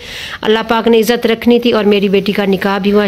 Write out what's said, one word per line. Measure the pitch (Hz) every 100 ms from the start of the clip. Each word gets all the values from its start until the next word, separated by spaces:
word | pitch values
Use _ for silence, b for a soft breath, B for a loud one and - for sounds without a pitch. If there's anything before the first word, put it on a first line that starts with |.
| B B B B
अल्लाह | - 220
पाक | 226 226 226
ने | 226
इज़्ज़त | 214 233 226
रखनी | 226 240 240
थी | 240
और | 220 202
मेरी | 202 196
बेटी | 196 196
का | 202 196
निकाह | 190 202 202
भी | 202
हुआ, | 208